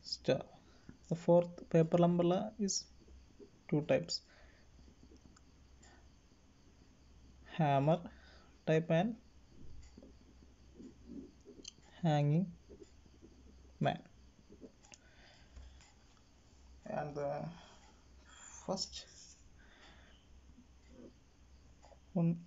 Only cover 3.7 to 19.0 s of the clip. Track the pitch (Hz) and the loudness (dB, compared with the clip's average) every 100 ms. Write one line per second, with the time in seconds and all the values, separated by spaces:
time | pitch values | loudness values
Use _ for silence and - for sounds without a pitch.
3.7 | 151 151 135 165 - - - - - - | -2 2 0 2 -10 -12 -20 -20 -20 -20
4.7 | - - - - - - - - - - | -20 -20 -20 -20 -20 -20 -20 -20 -20 -20
5.7 | - - - - - - - - - - | -20 -20 -20 -20 -20 -20 -20 -20 -20 -20
6.7 | - - - - - - - - - 151 | -20 -20 -20 -20 -20 -20 -20 -18 -2 2
7.7 | 139 139 175 - - - - - - - | 4 4 0 -2 -18 -20 -20 -20 -10 0
8.7 | 160 165 160 208 226 - - - - - | 0 2 0 0 -4 -14 -20 -20 -18 -14
9.7 | - - - - - - - - - - | -14 -16 -20 -20 -20 -20 -20 -20 -20 -20
10.7 | - - - - - - - - - - | -20 -20 -20 -16 -16 -16 -20 -20 -20 -20
11.7 | - - - 170 147 147 156 190 - - | -20 -20 -4 0 2 4 2 0 -6 -20
12.7 | - - - - - - - - - - | -20 -20 -20 -20 -20 -20 -20 -20 -20 -20
13.7 | - 143 165 - - - - - - - | -4 -2 -2 -12 -20 -20 -20 -20 -20 -20
14.7 | - - - - - - - - - - | -20 -20 -20 -20 -20 -20 -20 -20 -20 -20
15.7 | - - - - - - - - - - | -20 -20 -20 -20 -20 -20 -20 -20 -20 -20
16.7 | - - - 147 143 143 147 156 175 - | -20 -10 -8 -6 -6 -6 -6 -10 -14 -20
17.7 | - - - - - - - - - - | -20 -20 -20 -20 -20 -20 -20 -20 -16 -8
18.7 | 196 - - | -6 -6 -10